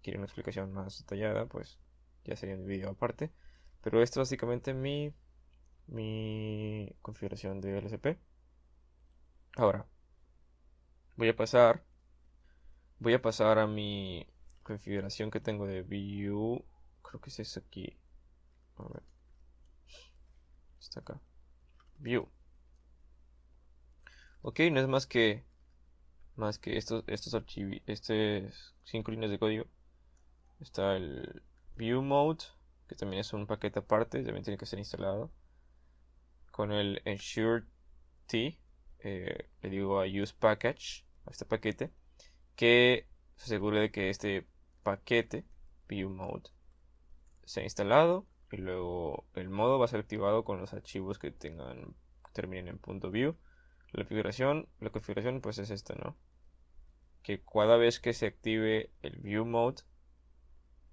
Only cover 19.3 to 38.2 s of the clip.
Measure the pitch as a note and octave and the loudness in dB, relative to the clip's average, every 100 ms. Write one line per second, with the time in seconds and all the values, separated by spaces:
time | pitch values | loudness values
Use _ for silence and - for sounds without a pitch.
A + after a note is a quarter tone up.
19.3 | - - - - - - - - - - | -20 -20 -20 -20 -20 -20 -20 -20 -20 -20
20.3 | - - - - - - - - C3+ - | -20 -20 -20 -20 -20 -16 -14 -12 -14 -16
21.3 | - - - - - - - B2 A#2+ - | -20 -20 -20 -20 -20 -20 -12 -2 -2 -2
22.3 | - - - - - _ - - - - | -10 -20 -20 -20 -20 _ -20 -20 -20 -20
23.3 | - _ - - - - - - - - | -20 _ -20 -20 -20 -20 -20 -20 -20 -20
24.3 | - - A2 E3 C#3 C3 C3+ - B2 A2+ | -14 -4 2 4 4 4 2 2 4 4
25.3 | G#2+ - _ - - - - - - - | 4 -6 _ -20 -20 -20 -20 -20 -20 -18
26.3 | - G#2+ G#2+ - - - A2+ - G#2 - | -6 -4 -4 -4 -4 -2 -4 -4 -6 -4
27.3 | A#2 - - G2 G2 - G#2+ - A2 G#2+ | -6 -4 -8 -8 -8 -8 -8 -2 0 2
28.3 | G#2 F#2+ - - _ - A2+ A2 A2+ A2 | 0 -6 -12 -20 _ -10 -6 -4 -4 -2
29.3 | G2+ G#2+ G#2+ A#2+ _ - - - - _ | 0 0 0 -4 _ -20 -20 -20 -20 _
30.3 | - _ - D3+ - G2 F#2+ E2+ B1+ - | -20 _ -20 -12 -2 0 0 -2 -8 -10
31.3 | - - - - - A2+ B2+ C3+ C#3+ D3+ | -12 -20 -20 -14 -6 -2 0 2 4 4
32.3 | D#3+ - - - _ - - G2+ F#2+ F#2+ | 2 -6 -20 -20 _ -20 -8 -4 -4 -4
33.3 | G#2 G#2 G#2+ G#2 - - G#2+ A2+ C3 B2 | -6 -4 -2 -2 -2 2 2 2 -2 -4
34.3 | G2 G2 G2+ G#2 G2+ G2+ - F#2+ G2+ - | -4 -6 -8 -8 -8 -8 -6 -4 -4 -6
35.3 | - - - - - - - - _ _ | -12 -20 -20 -20 -20 -20 -20 -20 _ _
36.3 | _ - - G#2 G#2 G2+ - - G2+ - | _ -10 -4 -2 0 0 -2 -4 -6 -4
37.3 | - A2+ A#2 - - - - - - | 0 4 2 0 -16 -20 -20 -20 -20